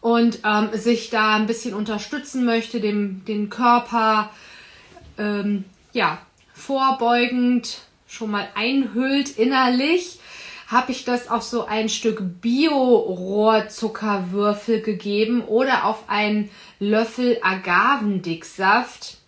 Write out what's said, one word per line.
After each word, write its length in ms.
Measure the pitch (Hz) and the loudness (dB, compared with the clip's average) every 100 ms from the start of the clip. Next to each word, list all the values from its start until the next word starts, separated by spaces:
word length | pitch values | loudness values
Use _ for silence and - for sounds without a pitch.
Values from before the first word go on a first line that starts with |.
und, 380 | 233 233 233 - | 4 4 4 2
ähm, 240 | 214 214 214 | 0 0 0
sich 380 | 220 220 233 - | 0 0 0 0
da 240 | 226 214 | 0 2
ein 140 | 214 214 | 2 2
bisschen 260 | 226 247 | -2 -4
unterstützen 720 | 202 214 208 - 294 285 262 | -6 -4 -6 -6 -8 -6 -2
möchte, 360 | 247 226 226 240 | 0 0 -2 -4
dem, 440 | 208 208 202 190 | -2 0 -2 -6
den 260 | 208 208 208 | -6 -4 -4
Körper, 800 | 214 240 240 240 233 220 220 214 - - - - - - - - - | 0 4 4 2 0 2 2 -2 -10 -20 -20 -20 -20 -20 -20 -20 -8
ähm, 460 | 208 208 202 202 185 _ _ | -4 -2 -2 -4 -4 _ _
ja, 260 | 240 175 165 - _ _ | -2 -2 -4 -14 _ _
vorbeugend 1200 | - - 269 269 262 233 240 240 247 247 247 - - - _ _ | -20 -4 0 0 2 2 2 2 2 2 2 -2 -14 -18 _ _
schon 220 | - 220 | -10 -4
mal 160 | 208 - | -4 -4
einhüllt 840 | 202 226 277 240 202 262 277 277 - | -4 0 0 0 0 0 0 -2 0
innerlich, 840 | 247 269 254 247 285 349 349 - - - - - - | 2 4 4 2 2 2 0 -16 -20 -20 -18 -20 0
hab 200 | 151 - | 0 0
ich 160 | 151 | -6
das 240 | - 247 - | -2 -4 -2
auf 140 | 220 | -4
so 240 | - 240 - | -2 -4 -2
ein 220 | 214 220 | -2 -2
Stück 520 | - 226 208 185 175 | -2 -2 -2 -6 -4
Bio-Rohrzuckerwürfel 2500 | 233 247 311 285 254 240 - 185 185 208 214 220 208 - 220 220 214 202 180 196 208 208 - 220 | -2 2 2 4 6 4 4 -6 -2 2 4 4 0 -6 -6 -4 -2 -2 -2 0 0 0 0 -2
gegeben 640 | 220 196 202 202 220 240 | 0 -4 -2 0 2 0
oder 420 | - 220 269 240 | 2 2 2 2
auf 240 | - - - | 0 -4 -4
einen 420 | 202 208 214 208 - - _ | -2 0 0 -2 -10 -20 _
Löffel 600 | 202 214 226 - 247 233 | 0 2 0 0 0 2
Agavendicksaft. 1800 | 190 190 185 180 226 277 208 190 170 160 - - 190 226 240 - - - | 0 -2 0 2 4 2 0 -2 -4 -6 -8 -2 2 2 2 -10 -18 -18